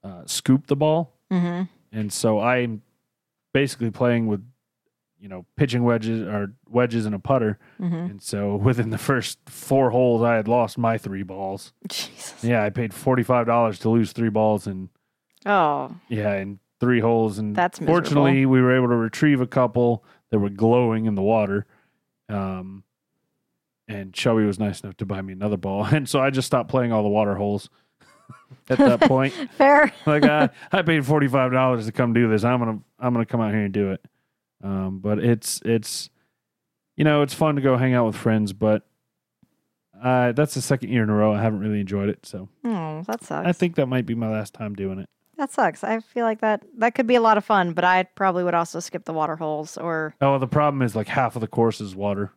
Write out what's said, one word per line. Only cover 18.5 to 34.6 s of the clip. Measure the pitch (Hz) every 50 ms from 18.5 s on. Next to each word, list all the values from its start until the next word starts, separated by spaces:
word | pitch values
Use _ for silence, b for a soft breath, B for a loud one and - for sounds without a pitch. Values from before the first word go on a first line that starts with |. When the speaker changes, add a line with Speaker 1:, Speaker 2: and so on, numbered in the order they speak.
| 131 131
Speaker 1:
were | 127 127 127
able | 127 127 120
to | 120
retrieve | 117 113 113 - - 156 151 143 127
a | 127
couple | 120 - 135 127 117 - 123 120 120 120 113 b b b b b _
that | - 104
were | 98 101
glowing | 101 98 113 113 117 123 123 117 113 110 110
in | 110 104
the | 98
water. | 95 104 113 110 107 98 98 101 101 _ _ _ _ _ _ _ _ _ _ _ _
Um, | - 107 101 98 95 95 92 92 95 95 98 98 _ _ _ _ _ _ _ _ _ _ _ _ _ _ _ _ _ _ _ _
and | - 107 101 98 95 90
Shelby | - - 123 113 110 107
was | 104 98 101
nice | 107 101 92 -
enough | - 101 92
to | - 107
buy | 95 101 95
me | 95 98
another | 95 92 101 104 104
ball, | 90 87 98 98 101 107
<laughs> | 101
and | 147 156 135 120
so | - 139
I | 131 139
just | 135 131 127
stopped | - 147 127 117 -
playing | - 131 120 117
all | 113 110 104
the | 104
water | 101 107 107 101 98
holes | 98 104 104 104 98 - - b b b b b b b b b b
<laughs> | b b b b b b b _ _ -
at | 131 123
that | 277 262 - -
Speaker 2:
<laughs> | 320
Speaker 1:
point. | 262 131 131 135 139 - 330 285 -
Speaker 2:
Fair. | - - 277 269 285 294 302 220 - - -
Speaker 1:
Like, | 156 151 151 147
I, | - 151 151 151 - B B B B
I | - 196
paid | 170 165 165 151 135
forty-five | 127 151 151 143 131 127 135 131 127
dollars | 127 131 131 131 127 117 110
to | 113
come | - - 127 117 113
do | 117 120
this. | 113 110 107 104
I'm | 120 127 123
gonna, | 120 113 110 107 - _ _ _
I'm | 123 123 123
gonna | 117 113
come | - - 120
out | 113 107
here | 104 107 104
and | 98 95
do | 104 101 95
it. | 95 - _ - _ _ _ _ _ _ _ _ _ _